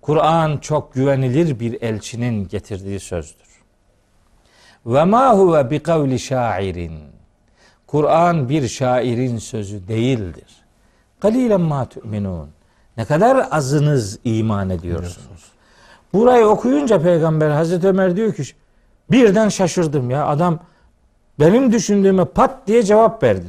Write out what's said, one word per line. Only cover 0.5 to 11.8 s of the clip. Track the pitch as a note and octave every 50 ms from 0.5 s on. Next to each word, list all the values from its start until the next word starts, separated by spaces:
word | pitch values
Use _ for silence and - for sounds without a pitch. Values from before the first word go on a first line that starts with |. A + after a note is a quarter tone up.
| D3 C3+
çok | - - D3+ D3 - - -
güvenilir | B2+ C3 C#3 C#3 C3 C3 A#2+ A#2+ D3 F3 D#3+ C3+ G#2
bir | A#2 A#2 A#2 -
elçinin | - A2+ A2 G#2 - - - A2 A#2+ B2 A#2 G#2+ G2 F2
getirdiği | - G2 - - G#2+ F#2 F#2+ G2 G2 G2
sözdür. | - - F#2 F2 D#2 D#2+ - _ _ _ _ _ _ _ _ _ _ _ _ _ _ _ _ _ _ _ _ _ _ _ _ _ _ _ _ _ _
"Ve | A#2 A#2 C#3 D#3+
ma | F3+ G#3 A#3+ C4+ C4 A3+
huve | F#3+ G3 F3+ E3 D3+ C3+ A#2+
bi | D3+ D3
kavli | D3 E3+ E3 D#3+ D3 C3+ C3 A#2
şairin." | - - C3+ B2+ A#2+ A2+ G2+ F2+ G2 F#2+ F2 F2 E2+ E2 D#2+ D#2 D2+ C#2 - _ _ _ _ _ _ _ _ _ _ _ _ _ _ _
Kur'an | - D3 D3+ C#3+ C#3+ D#3+ E3+ F3 E3+ D#3+ C3 A#2+
bir | C#3+ D#3+ C3+ A2
şairin | - - C3+ B2+ B2+ B2+ A#2 C3 C3 A#2 C3 B2+ A#2+ A2
sözü | G2+ - - A2+ G#2 F#2 G#2 G#2 F#2 F2+
değildir. | A2 A2 A#2 B2+ C3+ A#2 G2+ F2 D#2 - - _ _ _ _ _ _ _ _ _ _ _ _ _ _ _
"Kalilen | - G3+ A3 B3+ B3+ A#3 G#3 F#3
ma | F3 D#3+ D3 C#3